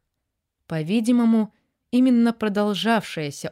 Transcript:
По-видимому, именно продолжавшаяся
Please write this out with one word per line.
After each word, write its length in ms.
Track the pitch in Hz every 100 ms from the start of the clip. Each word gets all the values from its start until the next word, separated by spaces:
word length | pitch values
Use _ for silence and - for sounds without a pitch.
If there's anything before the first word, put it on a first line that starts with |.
| _ _ _ _ _ _ -
По-видимому, 880 | 160 156 220 226 240 226 226 214 _ _ _ -
именно 440 | 247 262 240 233
продолжавшаяся 1160 | 226 214 202 208 190 208 226 - - 147 - -